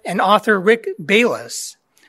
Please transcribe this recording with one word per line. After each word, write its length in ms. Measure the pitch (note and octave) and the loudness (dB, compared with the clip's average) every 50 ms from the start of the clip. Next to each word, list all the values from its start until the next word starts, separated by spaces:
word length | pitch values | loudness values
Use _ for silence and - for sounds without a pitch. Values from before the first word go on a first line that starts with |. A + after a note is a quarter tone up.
| - | -10
and 160 | - F3 G3 | -6 -4 -2
author 400 | - F#3 G#3 G3 - A3+ G#3 F#3+ | 2 2 2 2 2 0 0 2
Rick 300 | F3 G#3+ A#3 A3+ - G4 F#4 - D#3 | 4 2 2 2 0 -8 -10 -8 -2
Bayless, 720 | C3+ G3 A3+ A#3+ G#3 C3 - A#2+ A#2+ - - - - - _ _ _ _ _ _ | 0 2 2 2 2 -2 -4 -8 -12 -12 -12 -12 -14 -16 _ _ _ _ _ _